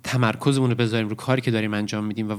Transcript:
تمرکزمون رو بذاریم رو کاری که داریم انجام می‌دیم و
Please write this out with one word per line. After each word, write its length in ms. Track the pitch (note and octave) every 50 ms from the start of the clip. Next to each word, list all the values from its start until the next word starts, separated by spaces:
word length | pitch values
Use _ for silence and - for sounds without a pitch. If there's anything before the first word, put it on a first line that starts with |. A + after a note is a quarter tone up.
| -
تمرکزمون 640 | - - B2+ B2 A2 G#2+ - - C#3 C#3 C3+ C3 B2
رو 60 | A#2+
بذاریم 320 | A#2+ A#2+ A2 A2 A#2 A2 G#2
رو 60 | A2
کاری 260 | - - - B2+ C3
که 100 | B2+ C3
داریم 240 | A2+ A2 G#2+ G#2+ G#2
انجام 300 | G#2 G#2 G2+ - G#2+ G#2+
می‌دیم 240 | G#2+ G#2+ A#2 A2 G#2+
و 40 | G#2+